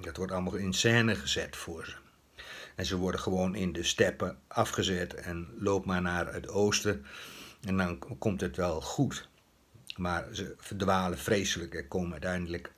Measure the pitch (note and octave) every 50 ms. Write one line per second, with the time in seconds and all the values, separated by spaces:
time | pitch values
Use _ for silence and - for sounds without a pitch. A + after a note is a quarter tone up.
0 | - F#2+ - - F#2 F#2 F#2+ F#2 F#2 F#2 F#2+ G2 G2 F#2+ F#2 - - A#2 A2+ A#2
1 | A#2 A2+ G#2 - - - - - D#2+ - - - - - E2 D#2+ - - - -
2 | - - _ _ _ _ _ - - - - - - - - - F#2+ - F#2+ F2+
3 | F2+ F#2 F2 - - - F#2+ F#2 F#2 F#2 F#2 G#2+ F#2+ F#2 D#2+ E2+ F2 - - -
4 | G#2+ F#2 E2+ - G#2 F2 - - - _ - - A2 - - - G2 F#2 F#2+ F2+
5 | F2+ - - - - F2+ F2 E2+ E2+ E2 - - G2+ G2+ G2 F#2+ F#2+ G2 F#2 F2+
6 | F2+ F2+ F2 F2 E2+ - - F#2 - - - G2 G#2 G#2 G#2 - - G#2 G2+ -
7 | - - - - - - - - - - - - - G2+ F#2+ F#2+ F#2+ F2 F2 -
8 | - - - - - A2 F#2+ - F#2+ F2+ - - F2+ F2 D#2+ D#2 D2+ - - -
9 | C#3+ - - - - - _ _ _ _ _ _ _ _ _ - - - - -
10 | F2+ F2 F2 E2+ E2+ - A#2 G2+ G2 D#2 - - - - G#2 G2 F#2+ F#2+ F#2+ F#2
11 | F#2 F#2 F2+ - - - A2 D#2 D#2 - - F2 E2+ E2+ - D#2+ D2+ - - F#2+
12 | F2+ F2 E2 D2 F#2 F#2 F2+ F2+ F2 E2+ E2+ E2+ - - -